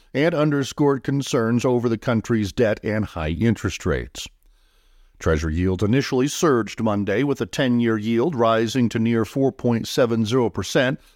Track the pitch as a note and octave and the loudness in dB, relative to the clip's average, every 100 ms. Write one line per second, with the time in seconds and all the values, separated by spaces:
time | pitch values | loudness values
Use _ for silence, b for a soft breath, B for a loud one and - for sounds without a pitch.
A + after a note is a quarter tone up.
0 | b C3 E3 D#3+ D3+ C#3+ C3 - C#3+ C3+ | b -2 0 2 0 0 -2 0 0 0
1 | - C#3 - C3+ A2+ A#2+ C3 B2 A#2+ A2+ | -2 -4 0 0 0 0 2 2 0 -2
2 | - A2+ - A2+ G2 - A2 A2 - G#2+ | -2 -2 0 0 0 2 2 0 -2 -4
3 | G2 E2+ D#2 E2 A#2 G2+ F#2+ - F2+ C2 | -4 -4 -4 0 0 0 -2 -4 -2 -4
4 | A#1+ - - _ _ _ _ _ _ _ | -4 -12 -16 _ _ _ _ _ _ _
5 | _ - E2+ D#2 D#2+ D#2+ F#2 F2+ G#2 C3+ | _ -4 0 0 0 0 0 0 2 2
6 | C3 B2+ C#3+ - E3+ B2 G#2 - A2 G2+ | 2 0 0 0 2 2 0 -2 -2 0
7 | G2+ G2+ C#3+ C3+ A2+ - C3 A#2+ A#2 A2 | 0 0 0 -2 -4 -2 0 2 2 0
8 | G#2+ A#2 D3+ C3 A2+ A2+ A#2 C3 A#2 A#2 | 0 0 0 2 2 2 0 0 0 0
9 | A2+ A#2 G#2+ C#3 C3+ - B2 A2+ A2 - | 0 0 0 0 -2 0 -2 0 -2 0
10 | A#2 A2+ G#2+ C3 A2+ G#2 F#2+ D3+ B2+ D3+ | 2 2 0 0 0 -2 -2 0 0 -2
11 | b | b